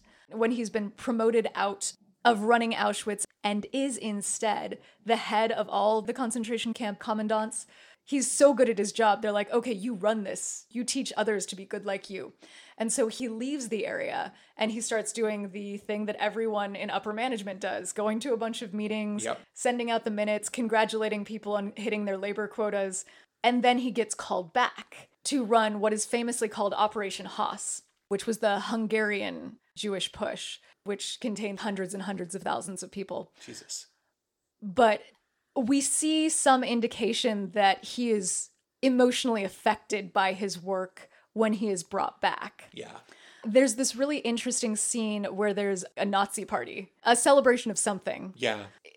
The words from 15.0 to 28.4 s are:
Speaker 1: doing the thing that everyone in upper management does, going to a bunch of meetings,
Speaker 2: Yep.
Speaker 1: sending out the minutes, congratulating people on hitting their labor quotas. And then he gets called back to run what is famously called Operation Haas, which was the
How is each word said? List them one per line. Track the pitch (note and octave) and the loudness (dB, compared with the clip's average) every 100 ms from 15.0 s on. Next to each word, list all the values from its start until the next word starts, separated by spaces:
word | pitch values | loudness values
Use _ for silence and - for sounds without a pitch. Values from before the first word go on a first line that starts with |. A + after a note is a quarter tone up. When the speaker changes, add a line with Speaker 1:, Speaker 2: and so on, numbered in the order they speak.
| G#3+ | -2
Speaker 1:
doing | - A3 G#3 G3+ | -2 -2 -2 -6
the | F#3+ G3+ G3+ | -8 -10 -8
thing | - G#3 G#3+ | -6 -4 -4
that | G#3 | -2
everyone | G#3 G3+ A3+ G#3 G3+ | -2 0 -2 0 -2
in | G3+ G#3 | -4 -4
upper | G3 G#3+ | -4 -4
management | G#3+ B3+ A#3 G3 F#3+ | -4 -2 -4 -6 -6
does, | G3 G3+ F3+ | -4 -4 -6
going | - G#3+ A3 | -2 -2 0
to | C#4 | 0
a | A3+ | -2
bunch | A3+ A3+ | -2 -6
of | A3+ | -8
meetings, | G#3 G#3 G#3+ G#3 G#3 | -6 -4 -2 -2 -4
Speaker 2:
Yep. | G#3+ - - | -4 -4 -8
Speaker 1:
sending | - B3 B3 A#3 | -2 0 0 0
out | A3+ | 0
the | A#3 | 0
minutes, | G#3 G#3 G#3+ G#3 | -2 0 0 -2
congratulating | - A3+ A3 A3 A3 G#3+ G#3+ | -4 0 2 2 2 0 -2
people | G3+ G#3+ G#3 | -4 -8 -2
on | G#3 G3+ G3+ | -2 -2 -6
hitting | G#3+ G#3+ | -4 -2
their | G#3 F#3+ | -2 -2
labor | G3+ G3+ G#3 | -4 -4 -4
quotas. | G#3 G#3+ G3+ G3 F#3 - - _ _ | -2 -2 0 -2 -4 -10 -16 _ _
And | A#3 B3 | 2 6
then | B3 B3 | 6 4
he | B3 | 2
gets | A3+ G#3+ | -2 -2
called | - - G3 F3 | -4 -4 -4 0
back | A#3+ B3 - - - - _ | 2 2 0 -14 -20 -20 _
to | - C#4+ | -2 -2
run | G#3+ A3+ G#3+ G#3 | 4 4 4 2
what | G#3+ | 2
is | G#3+ - | 2 0
famously | A#3+ A#3+ A#3 A3 | -2 -2 -2 -4
called | - G3+ | -2 -2
Operation | - G#3+ A3 G3 - F#3+ | 2 2 0 -6 -6 -8
Haas, | - G#3 G3+ - - - _ _ | -4 -4 -4 -8 -10 -12 _ _
which | G3 - | -4 -2
was | |
the | G#3+ | 0